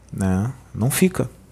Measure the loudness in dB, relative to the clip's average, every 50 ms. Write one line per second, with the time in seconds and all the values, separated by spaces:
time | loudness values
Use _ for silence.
0 | -18 -12 -6 -2 0 0 2 2 0 -2 -4 -8 -14 -12 -4 -2 0 0 2 2
1 | 2 2 2 0 -4 -4 -8 -14 -20 -20